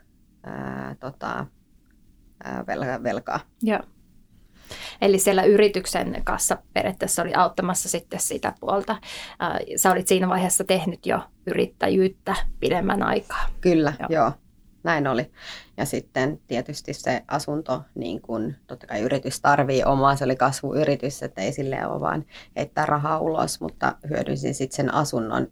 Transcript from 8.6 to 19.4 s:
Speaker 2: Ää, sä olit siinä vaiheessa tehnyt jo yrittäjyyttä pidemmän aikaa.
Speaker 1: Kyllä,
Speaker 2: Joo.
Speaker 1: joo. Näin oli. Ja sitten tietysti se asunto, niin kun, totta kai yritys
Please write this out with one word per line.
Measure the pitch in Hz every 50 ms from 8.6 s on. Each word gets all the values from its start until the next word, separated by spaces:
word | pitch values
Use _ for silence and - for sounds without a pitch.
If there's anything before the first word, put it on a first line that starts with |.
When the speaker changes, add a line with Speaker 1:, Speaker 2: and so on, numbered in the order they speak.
| - - 196 202 196 - - - - - - - - - - -
Speaker 2:
Ää, | 180 170 - - - - -
sä | - - 190
olit | 185 185 185
siinä | - 196 185 185 185
vaiheessa | 180 180 185 180 - - 185
tehnyt | - 185 185 160 180 175 - -
jo | - - - - - _ _ -
yrittäjyyttä | 185 - - - - - - - 190 190 190 185 190 190 _ - 190 190 - - - - -
pidemmän | - 131 160 180 180 196 - 202 208
aikaa. | - - - - - - - - - - -
Speaker 1:
Kyllä, | - 185 170 160 151 147 147 -
Speaker 2:
Joo. | - -
Speaker 1:
joo. | 160 156 117 117 143 - _ _ _ _ _ - _ _ -
Näin | 165 151 151 143
oli. | 135 127 117 127 - _ - - - - - - _ -
Ja | - -
sitten | 143 - 131 - _ - 135 131 139 156 - _
tietysti | - 131 117 123 - 147 - - - 147
se | - - 131 127 120 -
asunto, | - - 156 - - 147 151 160 - 127 135 135 _ -
niin | - 120 87 92 117
kun, | - - 113 110 107 120 143 - _
totta | - 127 123 -
kai | - - 104
yritys | 107 127 139 135 - 143 - -